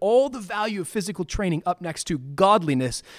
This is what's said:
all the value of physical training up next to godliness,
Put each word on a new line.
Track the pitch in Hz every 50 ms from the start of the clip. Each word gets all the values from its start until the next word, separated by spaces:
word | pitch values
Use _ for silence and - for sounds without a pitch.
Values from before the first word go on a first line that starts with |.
all | 185 208 233 254 269 277
the | 254 247
value | 196 180 214 208 214 226 214 196
of | 165 -
physical | - 214 170 202 202 - 170
training | - - - 202 180 160 147 -
up | 180 180 - 180
next | 165 156 - -
to | - 165 135
godliness, | 127 139 139 139 190 196 208 220 165 151 139 127 131 123 - - - - -